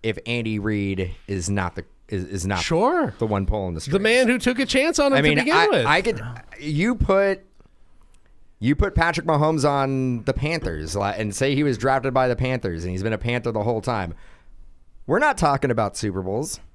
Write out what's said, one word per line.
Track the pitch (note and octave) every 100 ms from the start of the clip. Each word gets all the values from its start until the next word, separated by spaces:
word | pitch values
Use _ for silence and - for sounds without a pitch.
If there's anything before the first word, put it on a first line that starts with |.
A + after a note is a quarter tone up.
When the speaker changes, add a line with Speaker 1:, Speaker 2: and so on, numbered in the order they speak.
Speaker 1:
if | A2+ F#2+
Andy | - A#2+ A2+ G#2+
Reid | G#2+ G#2 G2 F#2+ F2+ - -
is | G2 F2
not | G2+ F2+ F#2
the, | - - -
is, | G2+
is | F2 G2 F#2
not | F#2+
Speaker 2:
Sure. | - E3 A#3+ F4+ B3+ -
Speaker 1:
the | A2
one | G#2 F#2+
pulling | G#2+ F#2
the | D#2+
strings? | C3+
Speaker 2:
The | F#3
man | G#3+ A#3+ B3
who | B3
took | B3 B3
a | C4+
chance | C4 D#4 D#4+
on | C#4+
him | C4+
Speaker 1:
I |
mean, | D4+ D4
Speaker 2:
to |
begin | B3 E4
Speaker 1:
I, | E4+
Speaker 2:
with. | G#3 A#2
Speaker 1:
I | D#3+
could, | G3 F3+ A2+ A#2 - -
you | D3 D3+ G#3
put, | A#3+ - F#3+ G3 F#3+ - - - _ - - - - _ - - _
you | A2+ D3
put | G3
Patrick | - E3+ E3 E3
Mahomes | D3 D3+ D#3+ C#3
on | C#3 C3+ C3+ C3 A#2+
the | G#2+
Panthers, | C3 D3 E3 - D#2+ D#2
li-, | G2 G2 F#2+
and | G#2+
say | G2 C3+
he | C#3
was | D3 A#2
drafted | B2+ C3+ C3+
by | C3 B2+
the | A#2+
Panthers | B2+ B2+ G#2+ E2
and | F2
he's | F#2
been | G#2
a | A2
Panther | A#2+ A#2+ A#2+
the | A2
whole | G#2+ A2+
time. | A#2 A2+ F2 E2 - - - - - - - - -
We're | F3
not | G#3 -
talking | D#3 C#3 C3+
about | A2+ G#2 -
Super | G#2+ F#2+
Bowls. | F#2 G#2+ D#3 - -